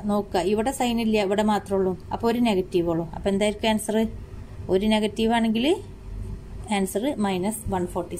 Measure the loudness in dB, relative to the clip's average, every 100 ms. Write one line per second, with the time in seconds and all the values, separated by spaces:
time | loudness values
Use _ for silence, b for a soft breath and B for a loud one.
0 | 0 0 0 0 2 2 0 0 0 2
1 | 2 2 2 2 2 2 0 0 0 -2
2 | -6 -2 0 2 4 2 2 0 2 0
3 | -2 -4 0 2 2 2 0 2 0 0
4 | 0 -4 -12 -14 -14 -12 0 2 4 2
5 | 2 0 2 4 2 2 2 0 -4 -14
6 | -12 -10 -8 -10 -12 -12 -4 0 0 0
7 | -2 0 0 0 -2 -4 -4 -2 -2 -4
8 | -6